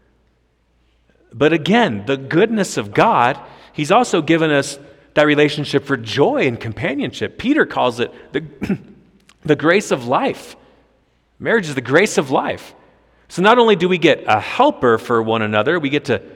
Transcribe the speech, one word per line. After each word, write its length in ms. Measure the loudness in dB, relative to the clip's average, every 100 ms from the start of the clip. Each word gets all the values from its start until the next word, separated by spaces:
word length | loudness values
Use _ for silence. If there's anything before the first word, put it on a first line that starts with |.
| _ _ _ _ _ _ _ _ _ _ _ _ _
but 200 | -2 0
again, 500 | 2 2 2 2 -2 -4
the 120 | -6
goodness 580 | -2 0 0 0 -2 -4
of 160 | -4
God, 460 | 0 2 2 0 -2 -10 -20 -14
he's 180 | -6 0
also 300 | 2 2 0
given 300 | 2 2 2
us 280 | 0 -2 -8 -18 -20 _
that 120 | 2 4
relationship 580 | 4 2 0 -4 -4
for 120 | -2 -4
joy 500 | -4 0 0 0 -2
and 140 | -4
companionship. 760 | -8 -8 -6 -4 -6 -6 -8 -6
Peter 260 | -2 0 0
calls 320 | -2 -2 -2
it 140 | -6 -8 -12
the, 120 | -10 -10 -8
<clears throat> 840 | -6 -6 -8 -20 _ _ _ _
the 140 | -2 0
grace 340 | 2 0 0
of 160 | -4 -2
life. 500 | -2 -2 -6 -14 -20 _ _ _ _ _ _ _ -10
Marriage 300 | -2 -2 -2
is 60 |
the 60 | -6
grace 380 | 0 2 2 0
of 120 | 0
life. 440 | -2 -2 -6 -12 -20 _ _ _ _ _
So 120 | 0
not 180 | 4 4
only 180 | 4 2
do 120 | 0
we 80 | 2
get 260 | 2 2 2
a 120 | 0
helper 600 | 0 0 2 2 2 2
for 240 | 0 0
one 180 | 0 -2
another, 400 | 0 0 0 -2
we 80 | -2
get 160 | -4
to 160 | -2 -4 -4